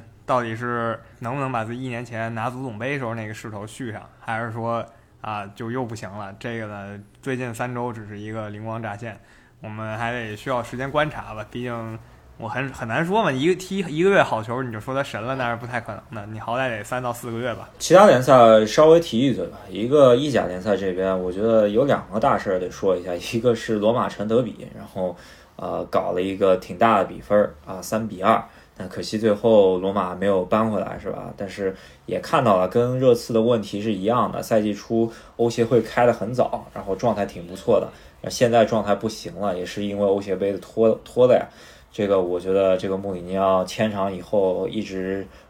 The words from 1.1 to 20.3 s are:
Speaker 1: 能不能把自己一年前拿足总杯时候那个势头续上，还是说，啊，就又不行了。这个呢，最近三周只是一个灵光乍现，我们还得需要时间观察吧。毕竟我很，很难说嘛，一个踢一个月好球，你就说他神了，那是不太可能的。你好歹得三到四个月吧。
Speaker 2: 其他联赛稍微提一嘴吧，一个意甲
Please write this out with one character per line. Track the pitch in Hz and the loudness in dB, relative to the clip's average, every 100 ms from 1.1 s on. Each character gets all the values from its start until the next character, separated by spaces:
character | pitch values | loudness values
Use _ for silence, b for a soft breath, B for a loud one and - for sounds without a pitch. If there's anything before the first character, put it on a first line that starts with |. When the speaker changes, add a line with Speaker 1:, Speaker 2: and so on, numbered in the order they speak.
| b | b
Speaker 1:
能 | 120 | -8
不 | 139 | -6
能 | 131 | -4
把 | 123 | -4
自 | 110 | -6
己 | 120 | -8
一 | 131 | -8
年 | 120 | -10
前 | 120 117 113 113 | -8 -8 -6 -6
拿 | 120 | -6
足 | 123 | -8
总 | 135 104 | -10 -8
杯 | 127 143 | -6 -6
时 | 120 | -6
候 | 113 | -8
那 | 107 | -10
个 | |
势 | 107 117 | -12 -12
头 | 107 107 | -12 -12
续 | - 123 | -10 -10
上， | 101 - - | -10 -14 -14
还 | - 113 | -8 -6
是 | 117 | -6
说， | 117 113 117 - b b b | -6 -4 -4 -6 b b b
啊， | 110 104 98 - | -10 -8 -10 -10
就 | 117 | -8
又 | 127 117 | -6 -6
不 | 110 | -8
行 | 95 | -12
了。 | 101 98 101 | -12 -14 -12
这 | 123 113 | -10 -8
个 | 107 | -8
呢， | 104 98 101 104 _ | -10 -12 -14 -18 _
最 | 135 127 | -6 -6
近 | 127 113 | -6 -6
三 | 123 | -6
周 | 123 123 | -6 -6
只 | 113 104 | -8 -12
是 | 104 | -12
一 | 107 | -10
个 | 110 107 | -8 -8
灵 | 104 110 | -10 -10
光 | 113 | -8
乍 | 110 101 | -8 -10
现， | 117 98 b b b b | -12 -14 b b b b
我 | 110 | -14
们 | 107 110 110 | -10 -8 -6
还 | 117 | -4
得 | 123 110 104 | -4 -6 -8
需 | 139 | -4
要 | 123 | -4
时 | 113 123 | -4 -8
间 | 135 | -4
观 | 147 151 | -2 -2
察 | - 107 | -4 -12
吧。 | 110 101 | -12 -10
毕 | 120 | -8
竟 | 123 117 113 113 b b b - | -8 -8 -8 -12 b b b -12
我 | 110 | -8
很， | 127 135 | -6 -6
很 | 131 120 | -8 -4
难 | 120 | -2
说 | 170 214 | 0 0
嘛， | 190 | 0
一 | 131 156 | 0 0
个 | 185 | 0
踢 | - 190 | -4 -6
一 | 170 151 | -4 2
个 | 190 | 4
月 | 190 | 4
好 | 139 113 | 4 0
球， | 110 123 | -4 -6
你 | 127 | -6
就 | 110 | -8
说 | 104 | -6
他 | 135 | -6
神 | 135 107 | -4 -6
了， | 117 135 | -6 -4
那 | 120 | -4
是 | 117 | -4
不 | 120 | -6
太 | 120 | -8
可 | 113 | -8
能 | 101 - | -12 -12
的。 | 113 104 | -14 -12
你 | 110 | -10
好 | 110 123 | -4 -2
歹 | 131 | -2
得 | 110 | -4
三 | 104 127 | -6 -6
到 | 127 | -4
四 | 117 123 | -6 -6
个 | 113 | -6
月 | 123 107 | -6 -8
吧。 | - - | -12 -6
Speaker 2:
其 | - 147 | 6 8
他 | 208 | 10
联 | 127 | 8
赛 | 127 131 113 110 | 8 10 10 8
稍 | 107 156 156 | 6 6 8
微 | 165 | 8
提 | 165 113 | 6 0
一 | 135 | 0
嘴 | 95 85 | 0 -6
吧， | - - | -10 -10
一 | 92 117 | -6 2
个 | 147 131 120 | 6 8 6
意 | |
甲 | 147 | 4